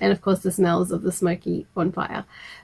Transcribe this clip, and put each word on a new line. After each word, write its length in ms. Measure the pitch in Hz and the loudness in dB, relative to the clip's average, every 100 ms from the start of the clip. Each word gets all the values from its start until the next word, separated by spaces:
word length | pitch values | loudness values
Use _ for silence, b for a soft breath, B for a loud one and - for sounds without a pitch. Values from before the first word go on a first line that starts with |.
and 100 | 196 | 0
of 100 | 196 | 2
course 180 | - 190 | 2 0
the 120 | 185 | 0
smells 400 | 180 175 170 180 | 2 4 4 0
of 120 | 170 | 0
the 80 | 185 | -2
smoky 560 | 175 180 175 - 180 - | 0 0 0 -2 -4 -4
bonfire, 520 | - 170 185 - - - B B B | -2 -2 -2 -6 -6 -10 B B B